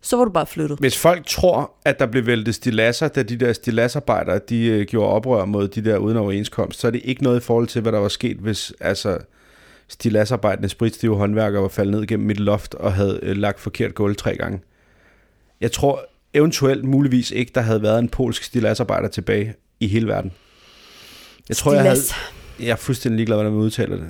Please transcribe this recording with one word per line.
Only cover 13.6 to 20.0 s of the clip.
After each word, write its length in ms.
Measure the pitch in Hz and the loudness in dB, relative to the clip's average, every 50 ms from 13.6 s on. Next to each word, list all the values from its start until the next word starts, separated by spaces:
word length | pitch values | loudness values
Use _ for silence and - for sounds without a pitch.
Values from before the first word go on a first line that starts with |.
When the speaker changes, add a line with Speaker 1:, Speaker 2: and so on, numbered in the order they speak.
Speaker 2:
forkert 340 | - 104 - - 117 104 90 | -8 -10 -4 -4 -4 -4 -2
gulv 220 | - 104 101 104 | -2 0 0 0
tre 200 | - - 110 92 | -2 -4 -4 -4
gange. 240 | - - 82 98 92 - _ _ _ _ _ _ _ _ _ _ _ _ _ _ _ _ _ _ _ | -4 -4 -6 -6 -8 -10 _ _ _ _ _ _ _ _ _ _ _ _ _ _ _ _ _ _ _
Jeg 120 | - 120 | -4 -4
tror 320 | - - - 139 139 - - - _ _ _ _ - | -2 0 0 0 0 0 -6 -16 _ _ _ _ 2
eventuelt 500 | 143 151 170 160 - 139 135 135 - 135 | 4 4 4 2 2 2 2 2 2 0
muligvis 460 | 131 135 139 143 139 123 127 120 - | 2 2 2 4 4 4 2 2 0
ikke, 220 | - 120 123 120 _ | -4 -4 -4 -2 _
der 60 | 131 | -2
havde 220 | 117 110 113 107 | 0 2 0 2
været 160 | 107 107 107 117 | 2 2 2 2
en 100 | 120 117 | 2 0
polsk 340 | - - 131 117 110 - | 0 -2 -2 -2 -2 -6
stilasarbejder 680 | - - - 123 110 107 110 - 127 - - - - 107 | -8 -4 -2 0 2 2 0 0 0 -2 0 -2 -2 -4
tilbage 460 | - - 92 - 104 104 104 110 110 _ _ _ _ _ | -6 -6 -4 -2 0 0 -2 -4 -8 _ _ _ _ _
i 60 | 113 104 | -2 0
hele 180 | 98 113 | 0 0